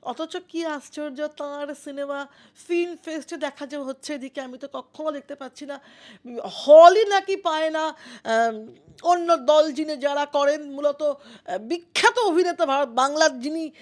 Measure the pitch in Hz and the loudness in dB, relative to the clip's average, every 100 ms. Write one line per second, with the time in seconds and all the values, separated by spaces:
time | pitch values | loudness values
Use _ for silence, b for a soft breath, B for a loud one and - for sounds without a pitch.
0 | - 240 320 359 359 330 330 294 - - | -12 -10 -10 -10 -12 -10 -8 -8 -12 -12
1 | 302 262 302 302 294 285 294 285 - 277 | -12 -10 -10 -10 -12 -10 -12 -12 -14 -12
2 | 285 277 277 b b _ - 349 349 339 | -10 -10 -12 b b _ -6 -4 -4 -8
3 | - 311 262 330 285 269 285 294 269 262 | -12 -12 -10 -10 -10 -10 -12 -10 -10 -12
4 | - 294 262 285 262 247 277 269 - - | -12 -12 -12 -14 -14 -14 -14 -14 -16 -10
5 | 311 285 - 285 262 - 285 277 B B | -10 -10 -14 -16 -16 -18 -16 -16 B B
6 | B B 247 240 - - - 311 339 381 | B B -16 -14 -12 -8 10 12 12 10
7 | 415 392 392 392 349 311 320 311 311 - | 2 0 0 -4 -2 -2 -2 -2 -6 -8
8 | 247 240 - 226 233 220 220 - - - | -20 -16 -2 0 0 -2 -14 -20 -20 -6
9 | 330 359 339 330 254 302 311 269 311 302 | 0 0 2 0 4 4 4 0 -6 -4
10 | 277 285 285 285 285 302 294 277 294 285 | -4 -2 -2 0 0 0 -6 -4 -4 -2
11 | 302 277 - - - 185 220 339 - - | -4 -6 -14 -20 -10 -10 -6 -8 -6 0
12 | 453 466 427 330 359 349 320 277 277 233 | 0 2 0 0 -2 -2 -2 -2 -2 -2
13 | 269 302 320 262 262 320 320 B | -2 2 0 0 -10 -8 -10 B